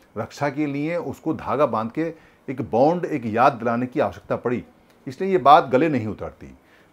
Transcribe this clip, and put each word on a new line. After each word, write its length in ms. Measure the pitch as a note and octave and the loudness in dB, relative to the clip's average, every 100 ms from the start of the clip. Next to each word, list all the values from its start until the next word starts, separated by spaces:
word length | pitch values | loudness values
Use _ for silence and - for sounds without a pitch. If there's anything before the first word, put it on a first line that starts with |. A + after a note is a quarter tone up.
| _ G#2 | _ -10
रक्षा 320 | G#2+ - C#3+ | -10 -6 -4
के 160 | C3+ D3+ | -2 -4
लिए 300 | C#3+ D3+ F3 | -4 -4 -6
उसको 380 | C#3 B2+ G#2+ | -8 -8 -6
धागा 320 | - - B2 C#3+ | -6 -4 0 2
बांध 260 | A2 A2+ | 0 -4
के 220 | D3 E3 D#3+ - _ - | -4 -6 -8 -18 _ -10
एक 120 | C3+ | -8
बॉन्ड, 440 | A#2+ A2+ C#3+ F3 E3 | -2 2 4 2 -2
एक 160 | D3 A#2 | -4 -2
याद 280 | G#2+ C3+ | 2 2
दिलाने 320 | B2 A#2 A#2 B2 | 2 -2 -2 -2
की 140 | D3+ | -2
आवश्यकता 360 | G#2+ - - B2 | -2 -4 -8 -6
पड़ी, 280 | A#2+ A#2+ - _ _ _ - | -2 -4 -6 _ _ _ -16
इसलिए 240 | B2+ F#3+ | -6 -2
ये 60 | F#3 | 2
बात 320 | C3 D#3+ D3 | 8 8 6
गले 200 | B2+ E3 | 2 2
नहीं 180 | C3+ G#2+ | 0 -4
उतरती। 500 | F#2 D#2+ - C#2 C2+ _ _ _ | -6 -10 -12 -20 -20 _ _ _